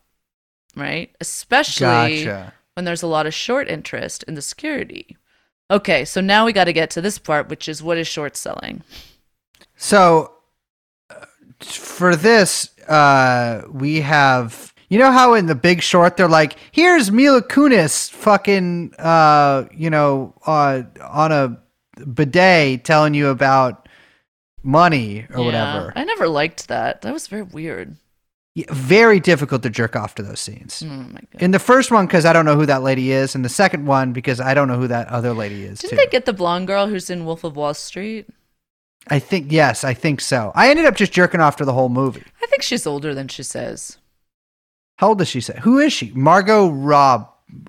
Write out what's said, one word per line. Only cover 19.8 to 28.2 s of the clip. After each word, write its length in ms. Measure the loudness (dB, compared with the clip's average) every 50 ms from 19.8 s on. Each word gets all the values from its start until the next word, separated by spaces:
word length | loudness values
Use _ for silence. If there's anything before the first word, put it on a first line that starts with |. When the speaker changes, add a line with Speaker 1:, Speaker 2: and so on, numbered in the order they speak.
| -4 -2
Speaker 2:
know, 440 | 0 2 2 2 0 -2 -4 -8 -14 _ -6
uh, 380 | -2 0 2 2 0 0 -2 -6 -10 _ -20 -18 -8
on 220 | -4 -2 0 0
a 260 | 2 0 0 -2 -4 -8 _ _ _ _ _ _ _ -16 -14
bidet 800 | -8 -4 -2 -2 0 2 4 4 6 6 4 4 2 0 -2 -2
telling 300 | 2 2 4 4 2 2
you 160 | 0 0 0
about 580 | 0 0 2 2 4 4 2 0 -2 -8 _ _ _ _ _ _ _ _ _ _ _ _ _ _ _ -10 -4
money," 600 | 0 2 4 4 4 2 0 -2 -4 -8 -12 -14 -10 -6
or 60 | -4
Speaker 1:
Yeah, 60 | -4
Speaker 2:
whatever. 480 | -2 -2 -2 -4 -4 -6 -6 -8 -10 -10
Speaker 1:
I 80 | -8 -8
never 240 | -8 -4 -2 -2 -2
liked 400 | 0 0 -2 -2 -4 -10 -10 -8
that. 340 | -6 -4 -4 -4 -6 -8
That 120 | -10 -10 -10
was 140 | -10 -12 -12
very 160 | -14 -14 -14
weird. 520 | -14 -14 -14 -12 -12 -12 -12 -14 -16 -18 -20 _ _ _ _